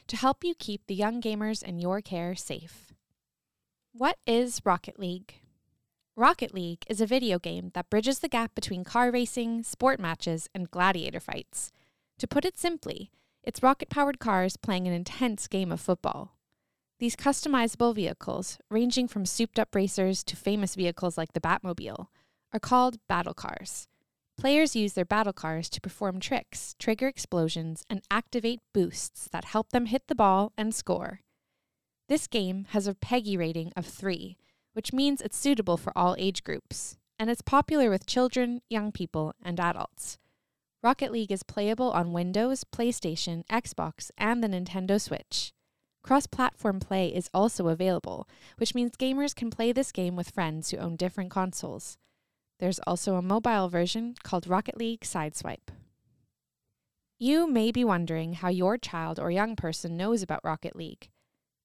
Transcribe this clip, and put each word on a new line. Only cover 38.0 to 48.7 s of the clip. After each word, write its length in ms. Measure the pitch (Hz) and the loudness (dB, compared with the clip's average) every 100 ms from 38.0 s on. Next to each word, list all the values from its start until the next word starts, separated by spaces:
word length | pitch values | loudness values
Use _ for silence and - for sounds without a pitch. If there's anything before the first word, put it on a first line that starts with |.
| - | 0
children, 560 | 247 254 254 240 240 - | 2 2 2 0 -4 -4
young 220 | 220 208 | -4 -2
people, 420 | - 175 160 156 - | -4 -4 -2 -4 -6
and 200 | 180 170 | -6 0
adults. 560 | 175 - - - - - _ _ _ _ _ _ | 0 0 -6 -10 -14 -14 _ _ _ _ _ _
Rocket 300 | 233 277 262 | 2 2 0
League 220 | 233 208 | -2 -2
is 100 | 190 | -4
playable 480 | - - 208 220 254 | -4 -2 0 2 2
on 220 | 170 175 | 2 2
Windows, 500 | 175 180 196 247 262 | 0 0 0 0 -2
PlayStation, 840 | - - 240 - 175 165 175 170 - | -6 -2 0 0 -2 -4 -4 -6 -2
Xbox, 640 | 226 - - 160 - - - | -2 -2 -4 -6 -8 -12 -2
and 240 | 208 240 | 0 2
the 60 | 220 | 0
Nintendo 540 | 185 180 185 185 208 | 0 -2 -2 2 2
Switch. 500 | - - - - - - _ _ _ _ | 0 -6 -6 -6 -6 -10 _ _ _ _
Cross-platform 760 | - 277 - - 254 - 214 190 | 2 4 4 0 -2 0 -2 -2
play 340 | - 190 180 | 0 0 2
is 160 | 180 - | 0 0
also 340 | 185 220 - 170 | 2 2 2 0
available, 600 | 165 185 175 - 90 - - - - | 2 2 0 -2 -8 -12 -18 -20 -4
which 180 | 226 | -2